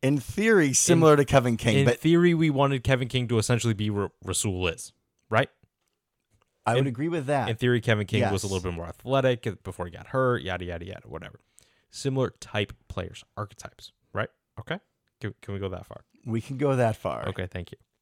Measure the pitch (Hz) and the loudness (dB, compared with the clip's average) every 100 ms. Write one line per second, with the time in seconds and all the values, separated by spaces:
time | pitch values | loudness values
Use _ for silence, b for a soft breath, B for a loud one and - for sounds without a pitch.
0 | 131 143 - - 220 202 147 120 - 170 | 0 0 -2 0 4 4 4 2 4 6
1 | 160 147 139 139 123 113 127 139 135 120 | 8 6 6 4 4 2 2 4 4 2
2 | 156 170 175 165 160 135 139 135 139 127 | 4 4 4 4 2 2 2 0 0 0
3 | 123 127 120 113 107 120 120 107 107 101 | 0 -2 0 0 2 2 2 0 -2 -2
4 | 95 _ 95 90 107 90 90 80 - _ | -4 _ -6 -4 -2 0 -2 -4 -14 _
5 | _ _ _ 110 139 _ _ _ _ _ | _ _ _ -2 -2 _ _ _ _ _
6 | _ _ _ _ _ _ 113 123 139 117 | _ _ _ _ _ _ -2 0 0 -2
7 | 165 170 135 143 113 107 123 120 120 107 | -4 -4 -2 -2 -2 -2 0 0 0 -2
8 | 98 107 101 95 101 95 90 85 85 - | 0 0 0 0 -2 -4 -4 -8 -10 -12
9 | 123 135 127 120 117 87 98 - 90 90 | -2 0 2 0 -4 -8 -12 -10 -12 -12
10 | - 131 127 120 85 90 87 87 90 90 | -6 -2 0 -2 -4 -8 -8 -10 -12 -16
11 | 113 80 90 - _ b b b b - | -14 -16 -16 -20 _ b b b b -8
12 | 139 131 123 - - 107 104 - _ - | -4 -2 -4 -6 -8 -4 -4 -8 _ -10
13 | 90 - - - 104 - - _ - _ | -10 -14 -20 -12 -12 -12 -20 _ -20 _
14 | _ 101 - _ _ - 117 180 _ _ | _ -6 -6 _ _ -18 -10 -10 _ _
15 | _ _ 104 - - 98 98 87 - - | _ _ -12 -12 -12 -8 -6 -8 -14 -20
16 | _ _ 123 113 - 131 143 131 117 104 | _ _ -6 -6 -6 -2 0 2 2 0
17 | 87 58 65 - 92 90 85 - _ _ | -6 -6 -6 -6 -8 -8 -12 -16 _ _